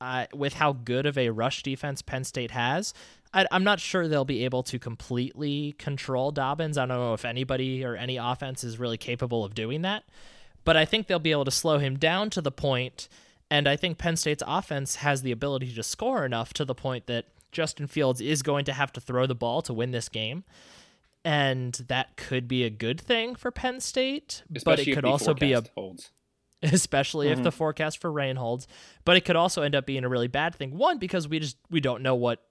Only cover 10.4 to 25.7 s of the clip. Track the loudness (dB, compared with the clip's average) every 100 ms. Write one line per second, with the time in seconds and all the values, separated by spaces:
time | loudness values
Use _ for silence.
10.4 | -20 -4 4 6 6 2 2 2 4 2
11.4 | 2 2 2 2 2 2 2 2 0 -2
12.4 | -4 -2 0 0 -2 -8 -18 -20 _ _
13.4 | 0 4 4 2 0 -2 -2 0 0 -2
14.4 | 0 -2 0 -4 -4 -2 0 0 0 -2
15.4 | -2 -2 -4 -6 -6 -2 0 0 0 -2
16.4 | -4 -4 -4 -2 -4 -4 -4 -4 -6 _
17.4 | _ -4 -4 -4 -4 2 2 2 0 0
18.4 | 0 0 0 0 -2 -2 -2 0 0 0
19.4 | -2 -2 -2 -2 -2 -2 -4 -6 -6 -6
20.4 | -12 -20 -20 -20 -20 _ _ _ 0 4
21.4 | 4 2 -2 -6 -2 -2 -2 -8 -4 -2
22.4 | 0 0 0 -2 -4 -4 0 -2 -2 -4
23.4 | -6 -2 -4 -4 -4 0 0 -2 -8 -14
24.4 | -10 -2 4 4 4 2 4 2 2 4
25.4 | 4 4 0